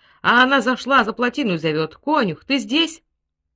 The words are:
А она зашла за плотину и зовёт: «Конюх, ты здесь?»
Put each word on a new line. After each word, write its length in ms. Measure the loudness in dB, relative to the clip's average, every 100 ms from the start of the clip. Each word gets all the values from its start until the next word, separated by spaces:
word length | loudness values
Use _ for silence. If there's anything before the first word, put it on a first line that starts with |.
| _ _
А 220 | 2 4
она 160 | 4 2
зашла 420 | 0 -4 0 2
за 100 | 2
плотину 420 | -2 -4 -2 -2
и 40 | -2
зовёт: 380 | -2 -2 -4 -6
«Конюх, 480 | -2 0 0 -4
ты 140 | -4 -4
здесь?» 440 | 0 -2 -2 -6 _ _ _ _ _